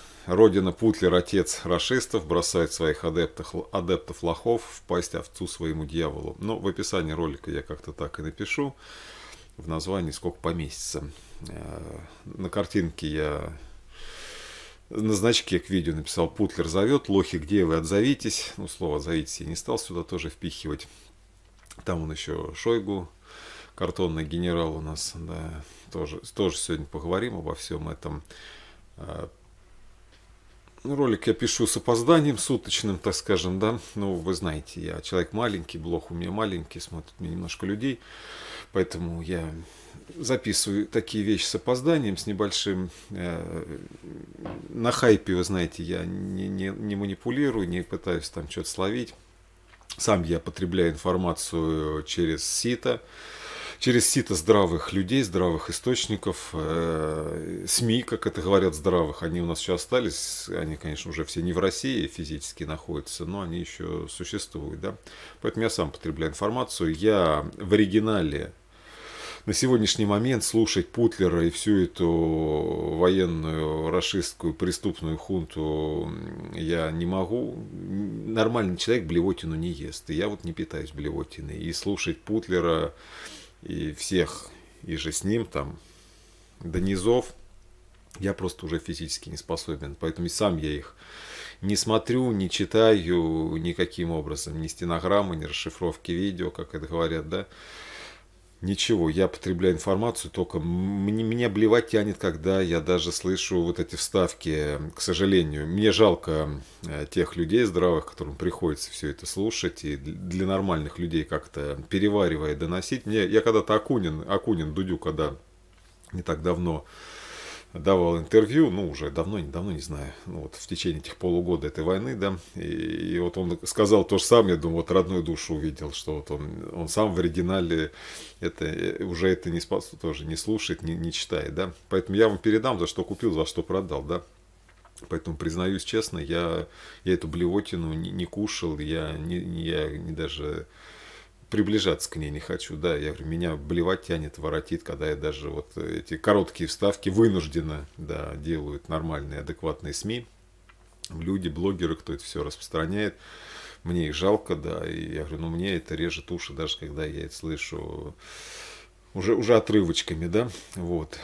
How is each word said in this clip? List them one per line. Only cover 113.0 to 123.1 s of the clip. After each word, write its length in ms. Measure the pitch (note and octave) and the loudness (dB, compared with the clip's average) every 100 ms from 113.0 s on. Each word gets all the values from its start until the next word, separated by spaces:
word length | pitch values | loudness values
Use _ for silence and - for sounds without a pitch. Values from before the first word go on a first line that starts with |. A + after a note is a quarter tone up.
Мне, 220 | G#2 A2 F#2 | 0 2 4
я 140 | G#2+ | 6
когда-то 340 | A2+ A2 - | 6 4 6
Акунин, 500 | G#2+ - B2 E2+ D#2 - | 2 4 0 2 -2 -2
Акунин 460 | G2 - F2+ D#2 | 0 2 0 0
Дудю, 220 | E2 F#2 E2 | -2 -2 -2
когда 380 | E2 D#2 D2+ C#2 - - _ - - _ - | -2 0 -2 -4 -18 -20 _ -20 -20 _ -12
не 100 | F2+ | -8
так 180 | E2+ D2+ | -4 -2
давно 420 | F2 E2+ F2 D#2 - - - - - - - - - | 0 2 0 -2 -6 -18 -18 -16 -16 -14 -14 -16 -14
давал 440 | E2+ D#2 F#2+ E2+ E2+ | -2 4 6 6 2
интервью, 500 | D#2 A2 G#2+ C#3+ C#3+ | 6 6 8 6 4
ну, 200 | F#2+ F2 | 4 -2
уже 200 | C#2 D2 | -4 -4
давно, 280 | C#2+ F2 G#2 | -2 -2 -2
недавно, 320 | D2 E2+ G2 | -4 -4 -4
не 100 | D#2 | -4
знаю, 320 | C#2 D2 C#2+ - F2+ | -6 -8 -8 -10 -12
ну, 140 | F2 | -10
вот 160 | D2+ - | -10 -12
в 100 | - | -8
течение 340 | F2 F2 D2+ | -4 -2 -2
этих 160 | - - | -6 -4
полугода 520 | F2+ F2 F2 E2 D2 | 2 2 2 0 0
этой 140 | D#2+ | -2
войны, 320 | D#2+ F#2+ B2 | 0 2 0
да, 240 | A2+ G2 F2+ - | -2 -2 -2 -8
и, 600 | - D#2+ D#2+ D#2+ D#2+ F2+ | -10 -6 -4 -4 -4 -2